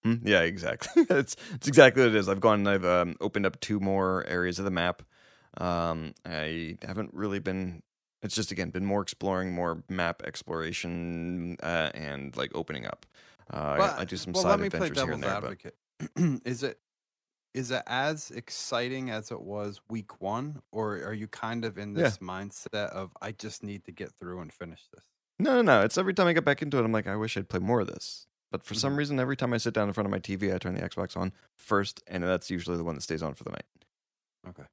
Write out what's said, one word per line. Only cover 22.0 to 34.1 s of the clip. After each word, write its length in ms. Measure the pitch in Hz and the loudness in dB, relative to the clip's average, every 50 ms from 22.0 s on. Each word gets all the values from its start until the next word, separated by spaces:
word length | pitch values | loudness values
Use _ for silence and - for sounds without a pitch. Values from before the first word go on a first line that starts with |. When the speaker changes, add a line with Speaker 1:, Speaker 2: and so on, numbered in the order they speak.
| 170 | 2
Speaker 2:
this 160 | 127 104 - | 2 0 -2
mindset 680 | 95 90 92 92 101 101 - - - - - 104 101 - | -8 -8 -8 -8 -8 -10 -12 -14 -14 -6 -4 -4 -4 -4
of, 260 | - 92 95 90 _ - | -4 -8 -8 -10 _ -10
"I 120 | - 107 | -10 -10
just 320 | 107 - - 107 - - - | -10 -8 -10 -12 -10 -10 -10
need 200 | 101 101 98 _ | -10 -10 -10 _
to 60 | - | -16
get 200 | 85 - 101 - _ _ | -12 -12 -12 -12 _ _
through 220 | - 90 90 90 | -12 -10 -10 -10
and 120 | 87 80 - | -10 -12 -12
finish 300 | - 87 85 82 - - _ - | -14 -14 -14 -14 -18 -20 _ -20
this"? 120 | - _ _ _ _ _ _ _ _ | -20 _ _ _ _ _ _ _ _
Speaker 1:
No, 160 | 190 285 262 | 2 4 6
no, 60 | 247 233 | 6 8
no. 180 | 185 135 107 98 | 8 8 8 8
It's 140 | 113 - | 6 4
every 160 | 180 190 190 185 | 2 2 2 4
time 140 | 196 190 | 4 6
I 60 | 175 170 | 6 6
get 120 | 165 147 | 6 4
back 160 | 147 147 - | 4 2 2
into 160 | - 147 139 | 0 0 2
it, 60 | 131 117 | 2 2
I'm 80 | 110 | 4
like, 160 | 113 110 104 | 2 0 0
"I 80 | - 98 | 0 -2
wish 200 | 107 107 110 - | -2 -2 -2 -2
I'd 140 | 98 95 - | -4 -4 -2
play 100 | - 90 | -2 -2
more 200 | 90 98 120 120 | 2 2 2 2
of 80 | 98 | 2
this." 400 | - - - - - - - - _ _ _ _ _ | 0 -4 -10 -10 -12 -12 -14 -18 _ _ _ _ _
But 120 | - - - | -10 -8 -8
for 120 | - 104 | -6 -4
some 160 | - - 139 | -2 0 0
Speaker 2:
Mm-hmm. 80 | 143 143 | 0 0
Speaker 1:
reason, 200 | 147 143 147 131 | 0 0 0 0
every 160 | 127 131 139 | 0 0 0
time 180 | 131 131 123 120 | -2 0 0 0
I 40 | |
sit 160 | 117 - 120 107 | 0 0 0 0
down 140 | 110 104 | 2 0
in 60 | 101 95 | 0 0
front 100 | - 104 | 0 0
of 60 | 101 | 0
my 80 | 98 98 | 0 -2
T 160 | - - 98 | -2 -4 -4
V, 180 | 92 101 98 92 | -2 0 0 0
I 60 | 92 | 0
turn 160 | - 92 92 | -2 -4 -4
the 60 | - | -4
Xbox 360 | 85 90 - - 92 - - | -6 -6 -4 -4 -6 -4 -4
on 160 | 90 90 95 - _ _ _ _ | -4 -4 -4 -4 _ _ _ _
first, 460 | _ - - 104 101 101 101 - - _ | _ -2 2 2 2 2 0 -6 -12 _
and 160 | - 92 92 87 | -8 -6 -2 0
that's 280 | 90 92 87 - - | 0 0 0 0 -4
usually 260 | 95 90 87 90 87 | -6 -6 -2 -4 -4
the 60 | 85 82 | -4 -2
one 100 | 85 78 | -4 -6
that 80 | 67 | -6
stays 220 | - - 80 78 80 | -6 -6 -4 -4 -4
on 100 | 76 69 | -6 -6
for 100 | - - | -8 -12
the 80 | - | -12
night. 140 | 50 50 - _ _ _ _ _ _ _ _ _ | -12 -12 -14 _ _ _ _ _ _ _ _ _